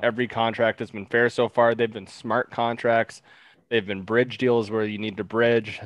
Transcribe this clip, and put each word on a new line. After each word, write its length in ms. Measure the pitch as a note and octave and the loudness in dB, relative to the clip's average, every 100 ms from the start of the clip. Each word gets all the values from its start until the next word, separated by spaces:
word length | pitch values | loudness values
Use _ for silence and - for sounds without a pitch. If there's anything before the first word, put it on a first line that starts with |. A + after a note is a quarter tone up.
every 240 | A#2 A2+ A#2+ | -2 -2 -4
contract 500 | A#2 A2+ A2 A2+ - | -2 -2 2 0 0
has 140 | A2+ | -8
been 140 | G#2+ G2 | -10 -2
fair 220 | A#2 A#2+ | 2 2
so 200 | - A#2 | 2 0
far. 260 | - A#2 | 4 2
They've 180 | A2+ A#2 | 4 -2
been 140 | G#2+ F#2+ | -4 -14
smart 460 | - A#2 A#2 - | -12 -2 -2 -2
contracts. 680 | - A#2 A#2 A#2+ A2+ A2+ - _ - - _ - | -4 -4 -2 2 2 0 -6 _ -20 -20 _ -2
They've 160 | A#2 | -2
been 180 | G2 F#2+ | -2 -6
bridge 360 | F#2 A#2 B2+ A2 | 0 2 2 2
deals 320 | B2+ A#2 G#2 | 2 2 0
where 140 | A2 | -2
you 140 | G#2+ G#2 | -4 -4
need 180 | G#2+ G2 | -6 -6
to 80 | |
bridge. 560 | F#2 A2+ A#2 A#2 A2 G2+ | -4 2 4 4 0 -10